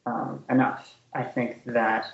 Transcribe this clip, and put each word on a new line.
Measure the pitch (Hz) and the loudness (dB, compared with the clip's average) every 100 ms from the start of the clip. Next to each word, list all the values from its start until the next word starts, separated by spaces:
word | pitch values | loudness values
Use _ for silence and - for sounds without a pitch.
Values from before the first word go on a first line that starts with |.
| - | -6
um, | 113 135 143 - | -4 -4 -6 2
enough. | 131 127 - - - _ | 4 4 0 -12 -20 _
I | 147 | -6
think | 120 - 117 - - | -4 -2 -2 -4 -2
that | 117 110 110 - | 2 2 0 -2